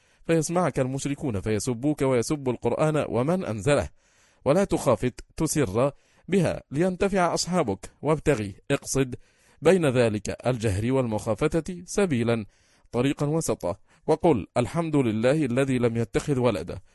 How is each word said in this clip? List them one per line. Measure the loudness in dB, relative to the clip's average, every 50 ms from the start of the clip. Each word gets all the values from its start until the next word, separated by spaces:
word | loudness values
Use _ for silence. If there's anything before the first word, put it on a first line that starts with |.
| _ _ _ _ -4 0
"فيسمعك | 0 0 0 0 0 0 0 0 0 -2
المشركون | -2 -2 -2 -4 -4 -4 -6 -4 -4 -4 -4 -2
فيسبوك | -2 -2 -2 -2 0 -2 -4 -2 0 -2 0 0
ويسبوا | 0 2 2 2 0 0 -2 -4 -2 -2 -2
القرآن | -2 -2 -2 0 2 0 2 2 0 -2 -2
ومن | 0 0 0 0 0 -2 -2
أنزله، | -4 -6 -4 0 2 2 2 0 -2 -8 _ _ _ _ _ _ _ _ _ 0
ولا | 2 2 2 2
تخافت"، | 2 0 0 2 2 2 2 2 -2 -4 -6 -14 _ _ -4
تسر | -2 -2 0 0 0 0 0 0 0 0 -2 -6 _ _ _ _ _ -2
بها | 0 2 2 2 0 -4 -8 -6
لينتفع | -2 0 0 0 0 0 -2 0 2 2 0 2 0
أصحابك، | -2 -2 0 0 0 0 0 -2 -4 -6 -14 -14 _
"وابتغي"، | -2 -2 0 0 2 2 2 2 0 -6 -8 -10 -6 -4
اقصد، | -4 -2 -2 -2 0 0 0 -2 -4 -10 -14 _ _ _ _ _ _ 0
"بين | 4 4 4 6 4
ذلك"، | 2 4 4 2 2 2 -2 -4 -6 -8 -4 -2 -2
الجهر | -2 0 0 -2 -2 0 0 0
والمخافتة، | 0 0 0 -2 -2 -4 -2 -2 -2 0 0 0 0 0 -2 -4 -8 -12 -12
"سبيلا"، | -6 -2 0 0 2 2 0 0 0 0 -2 -2 -8 -14 _ _ _ _ _ _ _
طريقا | -2 0 0 0 0 0 -2
وسطا، | -2 -2 -2 -2 -2 -4 -4 -4 -6 -6 -8 _ _ _ _ _ 0
وقل: | 0 4 4 4 4 4 0 -4 -2 -2
"الحمد | -2 -2 -2 -4 -2 0 2
لله | 2 2 2 0 2 2 2 2 2 0
الذي | 0 0 0 0 0 0 0
لم | 0 0 0 0
يتخذ | -4 -2 -2 -4 -2 -2 -2 0
ولدا، | 0 0 0 -2 -4 -8 -10 -12 -14 -18 _